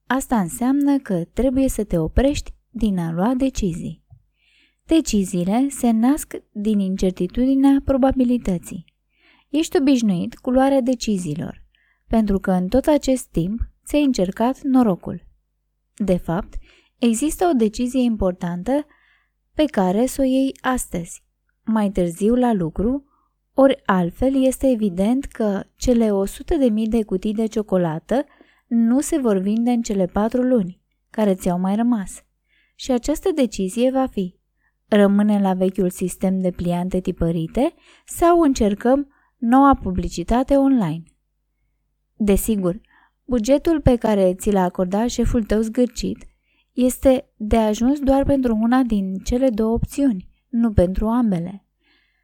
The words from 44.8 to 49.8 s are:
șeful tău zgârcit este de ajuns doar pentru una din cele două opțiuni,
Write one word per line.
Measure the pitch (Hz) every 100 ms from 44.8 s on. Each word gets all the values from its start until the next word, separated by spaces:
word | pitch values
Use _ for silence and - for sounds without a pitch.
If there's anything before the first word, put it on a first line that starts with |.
| 185 196 240
șeful | - 233 247
tău | 214 214
zgârcit | 220 220 247 - 185 - - _ _ _ _
este | - 247 247 277 254 - -
de | 214 226
ajuns | 214 214 233 294
doar | 262 269
pentru | 277 277 247 214
una | 226 254
din | 254 214 190
cele | 190 - 247 269
două | 208 220
opțiuni, | 226